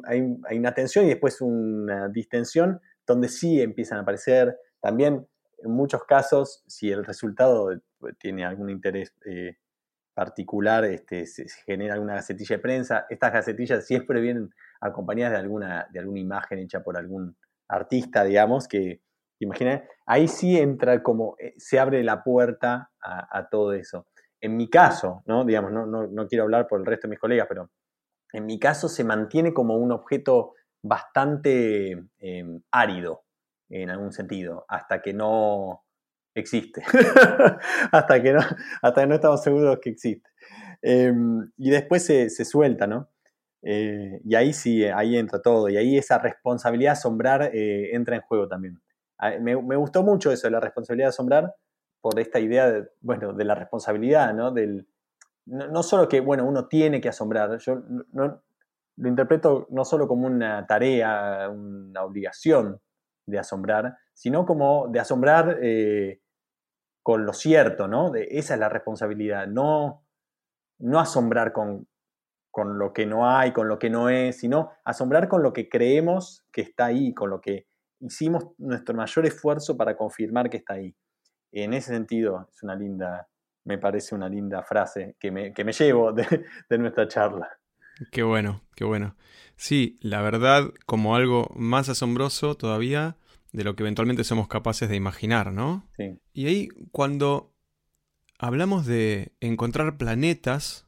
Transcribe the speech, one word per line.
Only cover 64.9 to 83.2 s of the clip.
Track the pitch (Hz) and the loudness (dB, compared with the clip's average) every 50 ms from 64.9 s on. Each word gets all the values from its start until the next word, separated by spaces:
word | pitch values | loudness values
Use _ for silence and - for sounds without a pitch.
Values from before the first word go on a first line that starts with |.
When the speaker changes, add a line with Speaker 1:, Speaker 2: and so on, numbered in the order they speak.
| 117 120 | -2 -2
Speaker 1:
asombrar, | 117 - 135 127 127 143 156 165 160 175 165 123 | -2 -2 0 2 4 6 6 6 4 2 0 0
eh, | 123 117 113 110 107 107 104 104 98 98 95 - _ _ _ _ _ _ _ _ _ _ _ _ _ _ _ _ | 0 0 0 2 0 0 0 -2 -2 -4 -8 -12 _ _ _ _ _ _ _ _ _ _ _ _ _ _ _ _
con | - - 113 110 110 | 0 0 0 2 0
lo | 104 104 | -2 -4
cierto, | - - 156 156 151 127 107 - - 98 | -2 2 6 6 6 6 4 2 -2 -4
¿no? | 95 107 131 170 175 | -2 0 0 0 0
De, | 127 110 107 - | -2 -4 -4 -4
esa | - 151 147 - 139 | -4 -6 -4 -2 -2
es | 110 | 0
la | 110 107 | 0 0
responsabilidad, | 113 107 - 113 107 - 113 104 104 107 107 104 101 98 98 | -2 -2 -4 -6 -8 -6 -6 -6 -4 -4 -4 -4 -4 -4 -6
no, | 101 104 123 139 151 156 151 147 143 147 - _ _ _ _ _ _ _ _ _ _ _ _ _ _ _ - | -4 -2 0 2 2 2 2 0 -2 -6 -10 _ _ _ _ _ _ _ _ _ _ _ _ _ _ _ -8
no | 120 120 143 160 | -2 0 2 2
asombrar | 160 156 - 135 120 113 113 117 113 113 | 2 2 2 0 2 2 2 2 0 0
con, | - 113 107 104 101 95 - - _ _ _ _ _ _ _ _ _ _ _ _ | -2 -4 -4 -6 -6 -10 -12 -18 _ _ _ _ _ _ _ _ _ _ _ _
con | - 107 101 101 101 101 | -6 -6 -4 -4 -4 -4
lo | 101 98 - | -4 -4 -2
que | 117 107 | -4 -4
no | 107 107 113 120 127 | -2 0 2 2 4
hay, | 131 131 131 127 | 4 4 2 2
con | - 120 110 | 0 0 -2
lo | 107 107 | -2 -2
que | - 120 113 | -2 -2 -2
no | 113 117 120 123 | 0 0 0 2
es, | 127 127 127 127 120 | 2 2 0 -2 -4
sino | - - 120 135 156 156 - - _ - | -4 -2 0 0 0 -2 -2 -8 _ -8
asombrar | 123 117 - 131 127 143 165 185 | -6 -6 -4 0 2 2 2 2
con | 180 196 175 147 | 2 2 2 2
lo | 127 | 2
que | - 120 107 | 0 -2 -4
creemos | - - 117 120 123 139 156 165 170 180 185 180 - - _ _ _ | -2 0 2 2 4 4 4 2 2 0 -2 -4 -8 -16 _ _ _
que | - - | -8 -8
está | - - - - 123 | -8 -6 -4 -2 -2
ahí, | 123 120 131 139 123 - | 0 0 0 0 -2 -2
con | - 104 98 | -4 -4 -6
lo | 98 95 | -6 -6
que | - 101 98 95 - _ _ _ _ _ _ _ | -6 -8 -8 -8 -10 _ _ _ _ _ _ _
hicimos | 131 120 - - 156 160 170 165 170 - _ | -18 -14 -8 -4 -2 -2 -2 -2 -4 -8 _
nuestro | - - 135 123 120 - - 117 | -12 -8 -6 -6 -6 -6 -6 -6
mayor | 113 110 - - 165 160 | -6 -6 -4 0 0 0
esfuerzo | 156 - - - 147 147 151 147 - 143 | 0 0 -2 -2 -2 -2 -2 -2 -4 -4
para | 120 110 107 107 | -2 -2 -2 -2
confirmar | - 107 104 - - 110 104 113 123 123 120 | -4 -6 -6 -6 -6 -6 -4 -2 -2 -2 -2
que | 117 | -4
está | 101 - - 98 | -8 -10 -10 -10
ahí. | 95 95 92 - _ _ _ _ _ _ _ _ _ _ _ | -10 -10 -12 -16 _ _ _ _ _ _ _ _ _ _ _
En | - 104 104 104 123 | -10 -8 -6 -4 -4
ese | 131 120 123 | -6 -6 -6
sentido, | 120 113 110 110 117 113 113 104 92 92 95 _ | -6 -6 -6 -4 -2 -2 -2 -2 -2 -4 -8 _
es | _ _ - | _ _ -12
una | 98 95 | -10 -10
linda, | 98 104 101 95 95 92 90 90 90 | -8 -8 -8 -8 -8 -8 -8 -8 -10